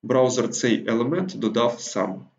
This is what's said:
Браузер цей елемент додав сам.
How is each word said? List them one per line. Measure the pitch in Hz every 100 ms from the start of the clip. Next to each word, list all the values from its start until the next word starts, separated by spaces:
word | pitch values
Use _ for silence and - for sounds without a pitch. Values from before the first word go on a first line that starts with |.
Браузер | 113 131 127 123 113
цей | - 123 107 -
елемент | 110 120 170 185 -
додав | 110 110 117 -
сам. | - - 95 95 -